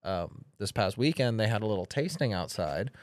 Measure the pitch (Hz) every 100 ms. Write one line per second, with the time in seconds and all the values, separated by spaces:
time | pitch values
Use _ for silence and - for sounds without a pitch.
0 | 95 92 85 - - - 101 - 98 117
1 | 143 156 123 110 107 110 107 98 87 143
2 | 170 160 127 92 85 - 78 73 131 -